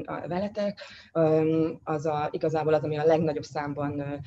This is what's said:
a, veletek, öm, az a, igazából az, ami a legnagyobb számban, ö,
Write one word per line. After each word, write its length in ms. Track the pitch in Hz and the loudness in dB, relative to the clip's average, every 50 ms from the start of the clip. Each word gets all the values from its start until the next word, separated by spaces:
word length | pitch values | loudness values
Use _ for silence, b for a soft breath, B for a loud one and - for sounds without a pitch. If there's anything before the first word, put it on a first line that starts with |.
| - | -8
a, 240 | - 151 151 - - | -8 -8 -8 -6 -6
veletek, 520 | 170 180 202 208 208 214 202 202 196 B B B B B B B B | -4 -4 -4 -4 -4 -4 -4 -4 -4 B B B B B B B B
öm, 680 | 165 165 156 156 160 160 160 160 160 160 160 160 - - | 4 4 6 6 4 4 4 4 2 2 0 -2 -4 -6
az 220 | - 156 151 143 | -4 -4 -2 -2
a, 220 | 160 151 147 147 151 | -2 -2 -2 -2 -4
igazából 440 | - 175 - 160 151 156 151 151 156 | -2 -2 -2 0 0 0 2 4 2
az, 80 | 151 147 | 2 2
ami 160 | 151 156 147 | 0 -2 0
a 60 | 151 | 4
legnagyobb 380 | 160 165 156 165 156 147 143 147 | 4 4 4 4 2 -2 -2 -6
számban, 560 | - - 156 147 147 143 143 143 143 147 147 | -8 -6 -6 -4 -4 -4 -4 -4 -4 -4 -4
ö, 160 | 143 139 143 143 147 | -4 -6 -6 -8 -10